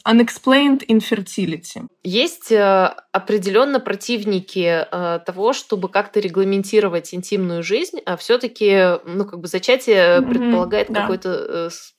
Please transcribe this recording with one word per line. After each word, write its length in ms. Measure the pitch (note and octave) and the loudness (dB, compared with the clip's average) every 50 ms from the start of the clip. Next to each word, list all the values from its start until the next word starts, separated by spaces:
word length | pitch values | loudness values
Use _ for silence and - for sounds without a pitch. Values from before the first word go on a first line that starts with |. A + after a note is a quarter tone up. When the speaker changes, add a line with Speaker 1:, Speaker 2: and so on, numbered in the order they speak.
| - | 0
Speaker 1:
unexplained 800 | A3 A3+ A#3 A#3+ A#3 - - - B3+ C4 C#4 C#4+ C#4+ C4+ C4+ - - | 4 4 6 4 4 0 -2 0 2 4 4 4 4 2 0 2 2
infertility. 1000 | A3 A3 A3 - A3+ G#3 F#3+ - - - F#3+ E3 D#3+ E3 - - - - - - _ _ - | 2 2 2 0 -2 -4 -4 -6 -6 -4 -4 -4 -4 -6 -10 -14 -16 -16 -16 -16 _ _ -8
Speaker 2:
Есть, 480 | F#3 F#3 A3+ D4+ E4+ - - - - | -4 -2 0 -2 -2 -4 -8 -2 2
э, 420 | A3+ G#3 G3+ G3 G3 F#3+ F#3 - - - - _ | 2 4 4 4 4 4 4 2 0 -4 -8 _
определённо 680 | - F#3+ F#3+ - G#3 G#3 F3+ G3 F#3+ A3 C4+ C#4+ C#4 B3 | -6 -4 -2 -2 -2 -2 0 0 2 2 2 2 0 -2
противники, 1080 | A#3+ G#3 G#3 G3 - - A#3+ A3 G#3 G#3+ G3+ F#3 F#3 - - F#3+ F3 E3+ E3+ E3 - - | -2 -4 -6 -6 -6 -4 -6 -4 -2 -2 -2 -2 -4 -6 -4 -2 0 0 0 0 -2 -4
э, 280 | - F3+ F3 E3+ E3+ E3+ E3+ | -6 -4 -4 -4 -4 -4 -6
того, 280 | - F#3 F#3 G3+ A#3 C#4 | -8 -6 -2 0 0 0
чтобы 360 | - - - A3 F#3+ F3+ F3+ | -2 -4 -6 -6 -6 -4 -2
как-то 300 | - G3 G3+ G#3 - G#3+ | -2 -2 -2 -2 -2 -2
регламентировать 920 | G3+ F#3 E3 F#3+ F#3+ G3 G3 G3 G3 - - G#3+ G3+ F#3+ E3+ E3+ E3 - - | -2 -2 -2 -2 0 0 0 -2 -2 0 0 0 2 2 -2 -4 -6 -8 -10
интимную 480 | F3+ F3+ - G3+ G3+ F#3 F3 E3+ E3+ E3 | -12 -8 -4 -4 -4 -2 -4 -4 -6 -4
жизнь, 340 | E3 G3+ C4 F4+ F4+ - - - | -4 -4 -4 -4 -6 -8 -10 -8
а 120 | - F3 E3+ | -8 -8 -6
всё-таки, 840 | - - A#3 B3 B3+ A3+ A#3 - G#3+ G3+ G3 F#3+ F#3 F3+ F3 E3+ - | -2 0 0 0 -2 -4 -6 -2 2 4 4 4 4 4 2 0 -4
ну, 200 | E3+ F3 G3 G3+ | -6 -6 -6 -6
как 140 | G3+ - F3 | -6 -8 -12
бы 80 | E3 E3+ | -10 -8
зачатие 720 | - F3+ - - B3 C4 - A#3+ G#3+ F#3+ F3 F3 F3 F3 | -8 -4 0 0 0 2 2 4 4 6 6 6 6 4
Speaker 1:
Мгм. 80 | - B3+ | 4 2
Speaker 2:
предполагает 580 | A#3+ A#3+ A#3+ A#3+ A#3 A3 A3 A3 G#3+ G#3 G#3 - | 0 0 0 0 0 0 0 0 -2 -2 -2 -2
Speaker 1:
Да. 120 | A3 G#3 | -2 -4
Speaker 2:
какой-то, 280 | G3+ - - F#3 - F#3 | -2 -2 -4 -4 -4 -4
э, 400 | F3+ - - - - E3+ E3+ E3+ | -6 -6 -6 -6 -6 -6 -6 -8
с-, 220 | E3+ - - - _ | -10 -14 -18 -20 _